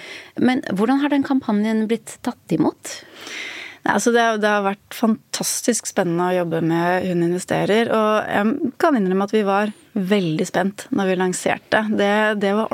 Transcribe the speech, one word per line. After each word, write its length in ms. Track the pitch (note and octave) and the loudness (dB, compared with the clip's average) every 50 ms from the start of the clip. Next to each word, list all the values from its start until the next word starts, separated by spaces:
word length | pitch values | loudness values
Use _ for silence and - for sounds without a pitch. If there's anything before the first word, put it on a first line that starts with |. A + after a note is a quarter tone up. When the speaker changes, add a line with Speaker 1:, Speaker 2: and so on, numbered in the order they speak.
| - - - - - - - - | -8 -14 -16 -16 -18 -12 -2 0
Speaker 1:
Men 240 | - B3 B3+ - - - | 0 2 2 0 -2 -2
hvordan 320 | G3 F3+ A3 A#3 C4+ C#4 C#4+ | -2 0 2 2 2 2 2
har 80 | C#4+ | 2
den 100 | C#4+ C#4 | 2 0
kampanjen 640 | C#4 - C4+ C4+ - - G#3 G#3 G#3+ A3 A3 A3 A3 | 2 2 0 0 0 0 0 0 0 0 0 0 0
blitt 300 | G#3 A#3 G#3+ - - - - | 0 -2 -4 -6 -10 -18 -10
tatt 260 | - B3 - - _ - | -8 -8 -8 -8 _ -2
imot? 540 | E3+ - - E4+ - - - - - - - - - - - - - - - - - - - - - - - | 0 0 2 0 -2 -4 -10 -14 -14 -14 -16 -20 -20 -18 -16 -14 -12 -12 -12 -12 -12 -14 -16 -16 -14 -6 -4
Speaker 2:
Nei, 80 | - - | -2 0
altså 160 | G3+ - A#3+ | 2 2 4
det, 140 | A#3 A#3 A3+ A3+ A3 G#3+ | 4 4 4 2 2 2
det 60 | G#3 G#3 | 2 2
har 140 | G#3 G#3 G3 | 2 2 0
vært 320 | G3 G3+ - _ - - | 0 -2 -4 _ -16 -6
fantastisk 920 | - A#3 A3 A3 - - _ - - E3 - - - - - - - - | 0 0 0 0 0 -4 _ -8 -6 -4 -4 -4 -2 0 0 -2 -2 -4
spennende 460 | - - G3+ F#3+ F3 E3+ E3+ F3+ F3+ | -4 -2 -2 0 0 0 0 0 2
å 20 | F3+ F3+ | 0 0
jobbe 180 | F3 E3 E3 E3 E3 | 0 0 0 0 0
med 400 | D#3+ E3 E3+ F3 F3 F3+ F3+ F#3+ | 2 2 2 2 0 0 0 0
Hun 160 | F#3 F3 F3 | 0 0 0
investerer, 720 | E3+ E3+ F3 F3+ - - D#3+ D#3+ E3 E3 G3+ A3+ A#3 - - | 0 0 0 -2 -2 -2 -2 0 2 2 2 2 2 2 0
og 320 | A3 G#3+ G#3+ G#3+ G#3+ - | 0 2 2 0 0 0
jeg 460 | - - G3+ G3+ A3+ - - E4+ B3 - - | 0 0 0 0 0 0 -2 -4 -6 -2 0
kan 160 | - E4 C#4+ A3 | 2 2 2 2
innrømme 300 | F#3+ F3+ F#3 G3 G3+ G3+ | 2 0 0 0 0 0
at 40 | |
vi 120 | - A3 G3+ | 0 0 2
var 240 | G3 G3 G3+ G#3+ G#3+ - - - - - | 2 2 0 0 -2 -4 -10 -14 -8 -6
veldig 500 | G#3 F#3 F#3 G#3+ G3+ F3+ D#3+ D#3 D#3 F3+ | -4 0 0 2 2 2 0 0 -2 -2
spent 380 | - - F3+ F#3 G3 G3+ - - - | -2 0 0 0 0 -2 -6 -8 -4
når 180 | - G#3+ G3 F#3 | -2 0 0 2
vi 80 | F#3 F3+ | 2 2
lanserte. 640 | F#3 F3+ F3 - - - - - - - - G#3+ A3 G#3+ | 0 0 0 -2 -2 -2 -2 -2 -2 -2 0 0 0 0
Det, 220 | G#3+ G3+ G3+ G3+ G3+ G#3+ G#3+ G#3+ A3 G#3 | 0 2 2 2 2 2 2 2 0 0
det 100 | G3+ G3 G3+ | 0 0 2
var 140 | G#3+ A3 - | 0 0 0